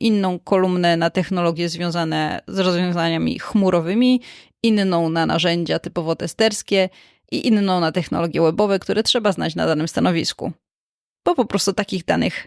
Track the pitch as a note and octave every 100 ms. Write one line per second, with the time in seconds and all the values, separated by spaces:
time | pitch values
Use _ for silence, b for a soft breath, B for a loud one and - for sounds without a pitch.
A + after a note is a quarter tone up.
0 | A3+ G#3+ F#3+ F3+ - F#3+ F#3 F3+ F3 E3
1 | E3+ F#3 F3 F#3 E3+ E3 E3+ E3+ F3 E3+
2 | D#3+ D#3 D3+ F2+ - F#3+ F3+ F3 F3+ F3
3 | E3 E3 D#3+ - - G#3+ F#3+ F3 D#3+ G#3
4 | B3+ B3+ B B B _ A3+ G#3 F#3+ E3+
5 | E3 E3 D#3+ E3+ F3 E3+ E3 D#3+ E3+ -
6 | D#3+ E3 E3 - A3 G#3+ - G3 F#3 b
7 | b b _ - - G#3+ G3 F#3 D#3+ F3+
8 | - F3 E3+ D#3 E3 F3 G#3 G3 - G3
9 | A3+ A#3+ G#3 F3 E3 E3 D#3+ D3+ E3 -
10 | F3+ E3 - - - - _ _ _ _
11 | _ _ - E4+ A3+ G3 - F#3 G3+ F#3+
12 | - E3 E3 -